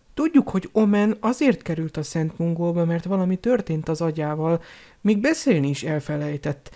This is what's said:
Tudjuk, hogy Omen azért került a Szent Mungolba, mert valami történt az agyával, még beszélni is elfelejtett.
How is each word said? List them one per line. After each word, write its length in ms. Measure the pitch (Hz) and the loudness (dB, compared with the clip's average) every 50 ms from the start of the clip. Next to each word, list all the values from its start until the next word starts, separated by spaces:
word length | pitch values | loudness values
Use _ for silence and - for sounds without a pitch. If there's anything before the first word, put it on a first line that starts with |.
| _ _ - | _ _ -4
Tudjuk, 340 | - 294 320 330 277 - - | -2 0 4 4 4 4 4
hogy 200 | - 190 - - - | 2 -4 -4 -2 2
Omen 440 | 220 220 208 208 208 208 214 214 - | 2 4 4 4 4 4 2 0 0
azért 420 | - 220 254 - 302 269 202 - - | 0 -2 0 2 4 2 2 2 0
került 340 | - 165 160 160 156 - | -6 -4 -4 -4 -6 -6
a 60 | 156 147 | -8 -8
Szent 360 | - - 170 156 160 - - | -4 -4 -2 -2 -2 -4 -4
Mungolba, 460 | 170 170 165 165 170 170 170 175 170 | -2 -2 -2 -2 -2 -2 0 0 0
mert 200 | 165 170 165 - | 0 0 -2 -2
valami 320 | 180 196 190 185 180 185 | -2 -2 0 0 0 -2
történt 520 | 185 - 233 254 226 196 - 160 156 156 - | -2 0 0 0 0 0 -2 -4 -4 -2 -4
az 120 | 160 156 | -4 -2
agyával, 600 | 170 165 156 156 151 151 151 156 156 165 170 165 - - - - - - - _ | -2 -2 -2 -2 -4 -4 -2 -2 0 0 0 0 -2 -6 -20 -20 -20 -20 -12 _
még 180 | - 202 214 202 | 0 0 2 2
beszélni 500 | 220 294 320 - - 277 202 151 139 143 | 2 0 0 0 2 2 2 2 2 0
is 140 | 143 139 - | -2 -2 -4
elfelejtett. 880 | 156 156 151 147 - 151 147 147 147 151 143 - 151 143 - - - - | -4 -4 -4 -4 -4 -4 -4 -4 -4 -6 -6 -4 -6 -6 -6 -10 -20 -20